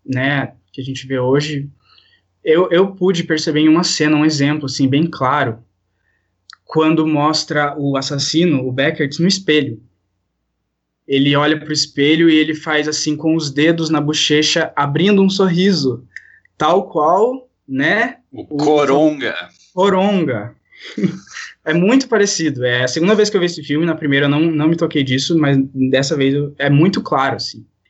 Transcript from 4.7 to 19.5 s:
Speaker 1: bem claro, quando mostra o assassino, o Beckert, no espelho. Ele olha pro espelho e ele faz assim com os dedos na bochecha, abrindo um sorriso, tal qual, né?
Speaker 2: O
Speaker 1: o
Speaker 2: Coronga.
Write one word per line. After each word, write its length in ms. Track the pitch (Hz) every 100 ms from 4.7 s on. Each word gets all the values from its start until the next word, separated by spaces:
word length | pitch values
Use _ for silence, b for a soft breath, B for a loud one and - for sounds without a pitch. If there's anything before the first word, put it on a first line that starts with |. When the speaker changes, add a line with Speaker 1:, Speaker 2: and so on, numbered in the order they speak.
| - 135
Speaker 1:
bem 180 | 139 170
claro, 520 | - 127 147 123 110 _ _ _ _ _ _ _ _ _ _
quando 420 | - 160 156 156 156
mostra 680 | 151 147 151 - 151 147 147
o 180 | 139 135
assassino, 680 | 135 143 - 156 175 139 127
o 60 |
Beckert, 460 | 127 147 160 143 143
no 100 | 175
espelho. 540 | - - 151 127 - _ _ _ _ _ _ _ _ _ _ _ _ -
Ele 300 | 139 139 143
olha 240 | 147 156
pro 120 | 151
espelho 560 | 147 - 143 143 160 165
e 60 |
ele 200 | 156 156
faz 340 | 156 165 151 151
assim 280 | 151 156 147
com 200 | 160 160
os 140 | 147
dedos 400 | 135 156 165 156
na 100 | 156
bochecha, 720 | 147 151 - 151 151 170 160
abrindo 480 | - 143 151 190 196
um 80 | 190
sorriso, 720 | 190 190 170 190 175 135 120 - B B B B -
tal 300 | 151 185 185
qual, 600 | 160 151 185 233 262 - _ -
né? 480 | 131 151 208 247 - _
Speaker 2:
O 80 | -
Speaker 1:
o 160 | - 147
Speaker 2:
Coronga. 800 | 151 151 139 143 156 151 117 76 -